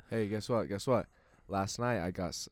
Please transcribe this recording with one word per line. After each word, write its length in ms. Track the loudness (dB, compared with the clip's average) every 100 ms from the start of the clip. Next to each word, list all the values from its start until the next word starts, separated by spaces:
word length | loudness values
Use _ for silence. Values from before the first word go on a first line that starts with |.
| -4
Hey, 180 | -2 0
guess 200 | 0 0
what? 180 | 0 0
Guess 160 | -2 2
what? 220 | 2 2 _ -20 -20 -4
Last 320 | -2 0 0
night 240 | 0 0 0
I 60 |
got 180 | -2 -4
s-, 200 | -4 -10